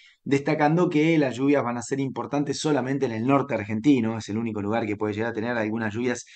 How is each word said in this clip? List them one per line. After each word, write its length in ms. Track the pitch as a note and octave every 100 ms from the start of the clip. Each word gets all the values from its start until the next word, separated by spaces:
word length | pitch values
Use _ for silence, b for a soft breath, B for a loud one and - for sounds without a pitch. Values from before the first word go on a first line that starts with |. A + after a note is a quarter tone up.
| B B
destacando 640 | - C#3 C#3+ D3+ D3+ E3 E3+
que 300 | D3+ D#3 D#3+
las 180 | C3+ A#2
lluvias 260 | C#3 C#3+
van 140 | A#2+ A#2+
a 60 |
ser 180 | A#2 C3+
importantes 580 | C3+ A#2+ A#2 C#3+ D3 B2+
solamente 460 | D#3 C#3+ B2+ C3+
en 80 | C3
el 140 | A2 B2
norte 260 | C#3 C#3
argentino, 640 | A2+ G#2 A2 D3 C3+ A2+ A2+
es 140 | G#2+
el 80 | G#2+
único 240 | A#2 G#2
lugar 240 | G2+ A2+ G#2+
que 100 | G#2
puede 160 | G#2+
llegar 200 | G#2 A#2
a 20 |
tener 240 | A2 A#2 A#2+
algunas 340 | G#2+ A2+ A2
lluvias 320 | G#2+ B2 A#2+ -